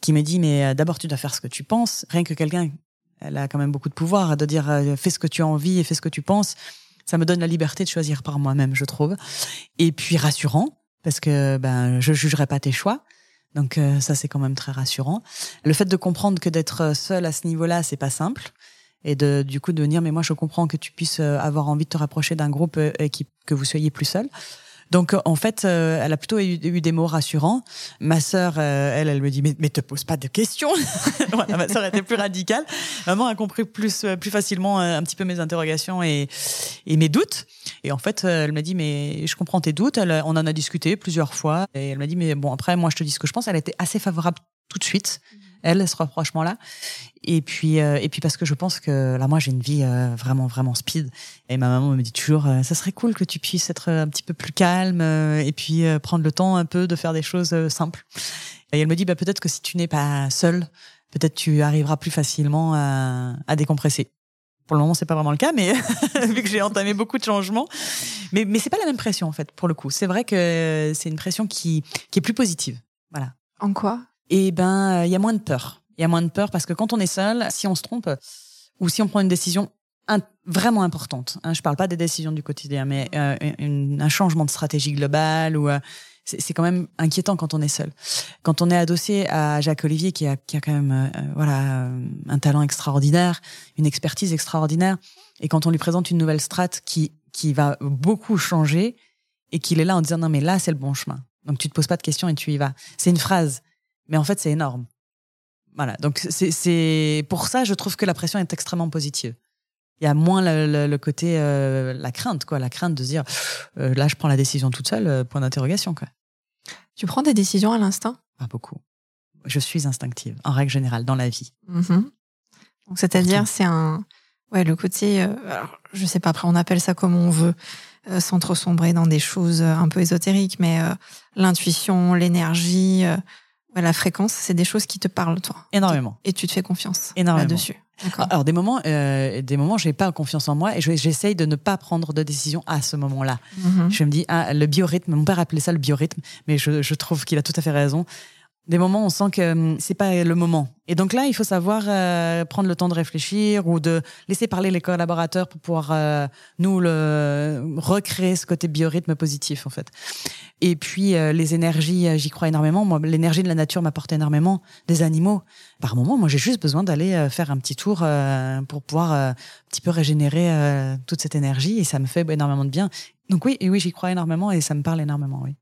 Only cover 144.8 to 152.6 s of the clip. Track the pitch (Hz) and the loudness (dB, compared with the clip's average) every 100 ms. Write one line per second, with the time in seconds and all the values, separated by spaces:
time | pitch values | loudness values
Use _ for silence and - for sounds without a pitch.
144.8 | 180 170 - 151 151 185 170 160 143 170 | 2 0 0 2 2 2 0 0 0 0
145.8 | 135 143 156 - - - - 151 143 151 | 0 0 0 -4 -14 -14 -2 0 2 0
146.8 | 139 151 - 160 - 151 143 - 156 143 | 0 -2 -2 -4 0 -2 0 -2 0 2
147.8 | 143 147 175 - - - _ _ - 175 | 2 2 -2 -8 -20 -20 _ _ -2 2
148.8 | 180 196 208 - 202 190 175 165 160 156 | 4 4 2 2 0 2 2 2 2 0
149.8 | - 185 196 180 170 170 170 165 139 - | -4 -2 2 2 4 2 4 2 0 -6
150.8 | - 165 190 233 277 226 220 190 175 214 | -4 0 2 2 0 0 0 0 0 0
151.8 | 208 202 180 175 170 170 165 - | 0 0 2 0 0 0 -2 -2